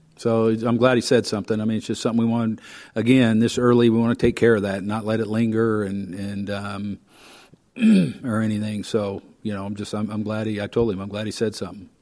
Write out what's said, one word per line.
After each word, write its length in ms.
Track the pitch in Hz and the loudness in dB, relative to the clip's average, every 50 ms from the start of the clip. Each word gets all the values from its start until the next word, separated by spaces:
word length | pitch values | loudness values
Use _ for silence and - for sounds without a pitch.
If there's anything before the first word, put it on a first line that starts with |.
| _ _ _ | _ _ _
So 320 | - - 117 113 113 113 113 | -4 -2 0 2 2 2 2
I'm 280 | 113 113 117 120 120 | 0 0 0 0 2
glad 200 | 110 123 127 127 | 4 4 4 4
he 40 | 117 | 2
said 260 | - - 131 113 101 | 2 4 2 2 2
something. 340 | - 110 104 98 - 110 107 | 0 -4 -4 -4 -2 -2 -2
I 40 | 107 | -2
mean, 120 | 113 110 | -2 -2
it's 100 | 104 - | -2 -4
just 160 | - 110 - | -6 -4 -4
something 240 | - 120 113 117 117 | -2 -2 0 0 0
we 40 | 113 | 2
want, 300 | 117 117 113 110 107 - - - - - - - - | 0 0 0 -2 -2 -4 -10 -16 -20 -20 -18 -8 -4
again, 420 | 113 110 120 131 131 120 113 110 110 | 0 2 4 6 6 6 4 4 4
this 200 | 117 110 - 127 | 2 2 2 2
early, 300 | 123 123 120 120 120 117 | 4 6 6 6 6 6
we 80 | 110 117 | 4 4
wanna 180 | 117 117 117 | 2 2 2
take 180 | - 123 120 - | 2 2 2 2
care 220 | - 110 117 113 | 4 4 4 4
of 60 | 101 | 4
that, 200 | 101 98 95 98 | 2 0 -2 -4
not 220 | 92 104 107 110 104 | -4 -4 -4 -4 -2
let 160 | 107 110 110 | -2 -2 -2
it 80 | 107 101 | -2 -2
linger 560 | 107 113 117 110 107 110 117 113 107 107 101 | -2 0 0 0 2 2 2 2 0 0 -2
and, 300 | 95 98 98 98 87 90 | -4 -4 -6 -8 -8 -8
and, 360 | 101 98 101 101 101 98 98 | -8 -8 -8 -6 -6 -6 -6
um, 480 | 101 98 101 101 101 98 104 101 98 - _ _ _ - - - - - - _ _ _ _ _ - | -6 -6 -8 -8 -8 -8 -8 -8 -8 -10 _ _ _ -20 -20 -20 -20 -20 -20 _ _ _ _ _ -2
<clears throat> 480 | - 226 226 208 190 - 127 - - 143 | 2 4 4 6 4 2 0 -4 -6 -6
or 160 | 123 107 110 | -4 -2 -2
anything. 420 | 110 107 107 104 107 107 107 104 | -2 -2 -2 -4 -4 -4 -6 -8
So, 400 | 95 - - 107 101 98 98 - - - _ _ | -6 -4 -4 -4 -2 -4 -6 -10 -12 -18 _ _
you 100 | - 110 | -10 -8
know, 120 | 101 98 98 | -8 -8 -8
I'm 120 | 101 101 | -8 -8
just, 180 | 101 104 - 107 | -10 -8 -8 -6
I'm, 160 | 104 107 104 | -6 -6 -4
I'm 140 | 107 107 101 | -6 -6 -6
glad 240 | 104 107 110 107 110 | -4 -4 -4 -6 -6
he, 120 | 104 101 | -6 -6
I 60 | 101 | -6
told 240 | 98 - 120 117 110 | -2 0 0 0 0
him, 80 | 92 92 | -2 -4
I'm 100 | 98 104 | -8 -8
glad 180 | 101 104 110 | -8 -8 -8
he 40 | 104 | -8
said 240 | - - 117 107 101 | -4 -4 -4 -4 -4
something. 340 | - 98 85 90 101 87 - _ _ | -6 -10 -12 -12 -14 -18 -20 _ _